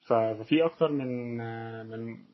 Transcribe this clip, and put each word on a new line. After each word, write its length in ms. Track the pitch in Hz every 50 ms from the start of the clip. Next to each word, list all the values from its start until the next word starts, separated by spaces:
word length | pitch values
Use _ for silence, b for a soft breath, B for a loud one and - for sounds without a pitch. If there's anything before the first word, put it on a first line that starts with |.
| _
ف-، 60 | -
ففي 520 | 120 113 113 110 110 107 110 - 147 160 165
أكتر 280 | 165 - - 165 151
من، 440 | 147 139 131 127 123 123 120 120 117 117 117 113 113 113 113 113 113 113 110
من، 300 | 110 110 113 113 117 113 - - _